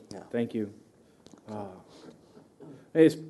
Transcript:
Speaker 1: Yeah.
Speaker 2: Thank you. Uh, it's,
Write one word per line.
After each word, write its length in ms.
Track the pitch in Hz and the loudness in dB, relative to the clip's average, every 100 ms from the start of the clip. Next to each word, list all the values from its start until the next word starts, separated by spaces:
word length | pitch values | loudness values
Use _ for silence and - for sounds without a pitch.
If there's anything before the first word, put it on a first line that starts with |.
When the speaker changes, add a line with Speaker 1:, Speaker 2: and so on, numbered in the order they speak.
| - | -10
Speaker 1:
Yeah. 80 | 98 - | -16 -6
Speaker 2:
Thank 240 | 120 117 | -4 -2
you. 180 | 113 104 - - - - - - - - | -4 -6 -10 -20 -20 -20 -20 -20 -20 -14
Uh, 140 | 107 98 95 - - - - - - - - - - - | -12 -12 -14 -20 -20 -20 -20 -20 -20 -20 -20 -20 -20 -2
it's, 220 | 165 160 160 - | 8 8 8 -4